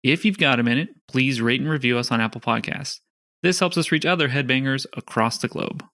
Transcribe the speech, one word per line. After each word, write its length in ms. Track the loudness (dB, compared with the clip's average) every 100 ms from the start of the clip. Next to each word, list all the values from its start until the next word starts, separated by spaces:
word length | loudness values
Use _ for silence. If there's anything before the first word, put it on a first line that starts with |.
If 200 | 2 2
you've 140 | 2 2
got 220 | 2 4
a 40 |
minute, 260 | 2 0 -2 -10 _
please 340 | 0 0 0
rate 180 | 0 0
and 80 | 0
review 280 | 0 0 0
us 140 | 0
on 100 | 0
Apple 180 | 0 -2
Podcasts. 580 | -2 -2 -2 -8 -10 -14 _ _ _ _
This 160 | 0 2
helps 160 | 0 0
us 140 | 0
reach 140 | 0 2
other 240 | 0 0
headbangers 560 | 0 0 0 0 -2 -6 -12
across 440 | -4 0 0 0
the 80 | -6
globe. 360 | -4 -6 -8 -14